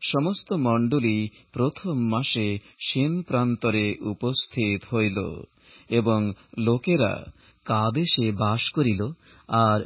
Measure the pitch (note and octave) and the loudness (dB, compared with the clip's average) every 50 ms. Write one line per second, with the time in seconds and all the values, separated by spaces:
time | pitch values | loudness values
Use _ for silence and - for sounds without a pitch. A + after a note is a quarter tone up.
0 | - - - C#3 D3 F3+ G3+ - - - G3+ E3 B2+ A#2+ A2+ A#2 A#2 A#2 D3 C#3+ | -8 -2 -2 0 0 0 -4 -6 -6 -4 -4 0 2 2 2 2 2 2 2 2
1 | A#2 A2+ G#2+ G#2+ G#2+ G#2+ - - _ _ - B2 B2 C#3+ - - - F#3 D3+ B2 | 2 2 0 0 -2 -4 -8 -14 _ _ -2 0 0 0 0 -4 -6 -4 -2 0
2 | A#2 A2+ A2+ A#2 C3+ - - A#2+ G#2+ G#2 G2+ G2 - - - - - - - B2+ | 0 0 0 0 -2 -2 -2 -2 0 -2 -2 -4 -6 -12 -16 -10 -8 -4 0 0
3 | C#3 D3+ E3+ F3+ E3 - C3 B2 B2 A#2+ A#2+ - - A#2 G#2+ G#2+ G#2 G#2 - - | 0 0 0 -2 -4 -2 -2 0 0 0 0 0 0 0 0 2 0 0 -2 -4
4 | - G#2+ G2+ - B2 B2 C3 - - - - C3 A2 G#2 G2+ F#2+ - - B2 A2+ | -4 -6 -6 -2 -4 -2 -2 -2 -6 -4 -4 -2 0 0 0 -4 -4 -2 0 0
5 | A2 G2+ F#2+ G2+ F2+ E2 D#2+ - - - _ _ _ - - - - - A#2 A#2+ | 0 2 0 -2 -4 -6 -8 -10 -14 -16 _ _ _ -20 -20 -20 -8 0 0 2
6 | G#2+ A2+ A2 G#2+ G#2+ G#2 F#2+ - - _ - A#2+ A2 A2+ A#2+ B2 - F3 F3 C#3+ | 2 4 2 2 0 -2 -4 -8 -14 _ -6 -2 0 0 0 0 0 0 2 2
7 | A2+ G2 F#2 - - - - _ _ _ _ _ - - A2+ G#2+ G#2+ A2+ A2+ D3+ | 2 0 0 -4 -8 -16 -20 _ _ _ _ _ -4 -2 0 0 2 0 0 0
8 | F3 E3 - C3+ A2+ A2 G#2 F#2+ G#2+ G#2 A2 A#2 - - - D#3+ C#3 A#2 G2+ F#2+ | 0 0 0 0 0 0 0 0 0 0 0 0 -4 -4 0 0 2 2 2 0
9 | G#2 C3+ E3+ _ _ - - - - - A2 A2+ A2+ G#2+ G#2+ G#2+ - | -2 -6 -6 _ _ -20 -20 -20 -8 -2 2 4 4 4 4 2 0